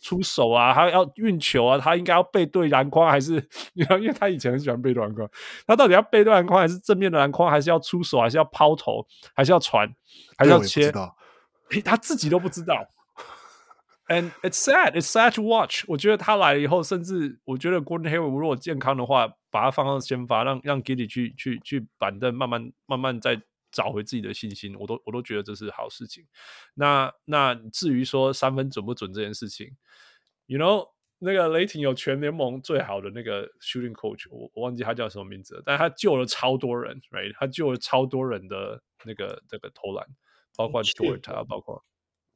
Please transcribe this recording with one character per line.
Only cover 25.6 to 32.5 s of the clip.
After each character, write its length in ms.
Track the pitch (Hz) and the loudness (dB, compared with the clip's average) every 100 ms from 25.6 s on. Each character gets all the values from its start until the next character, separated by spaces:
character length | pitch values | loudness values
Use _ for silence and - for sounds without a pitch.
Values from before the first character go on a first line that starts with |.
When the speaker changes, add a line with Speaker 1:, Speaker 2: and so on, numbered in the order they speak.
| 104 | -12
Speaker 1:
好 180 | - 110 | -12 -14
事 160 | - 117 | -14 -18
情。 180 | - 165 _ - - - | -20 _ _ -20 -20 -18
那， 380 | - 143 143 135 - | -4 0 2 0 -6
那 300 | - 151 135 120 110 | -4 0 0 -2 -8
至 200 | - 170 | -6 -2
于 120 | 127 | -2
说 280 | 131 135 135 | -2 0 0
三 220 | 135 135 | 0 -2
分 160 | 131 135 | -2 -4
准 160 | 135 101 | -6 -10
不 80 | |
准 180 | 120 98 | -8 -10
这 80 | 95 | -8
件 140 | 104 | -10
事 140 | 107 107 | -10 -12
情， 280 | - 104 135 _ _ _ _ _ _ - | -14 -18 -20 _ _ _ _ _ _ -8
you 120 | 135 | -2
know， 280 | 165 208 - _ _ _ | 0 0 -4 _ _ _
那 140 | 180 | -2
个 160 | 196 165 | 0 0
雷 180 | 160 202 | 0 -2
霆 140 | 156 | -4
有 120 | 143 | -4
全 280 | 127 - 139 | -4 -4 -4
联 120 | 147 | -4
盟 300 | 156 131 | -4 -6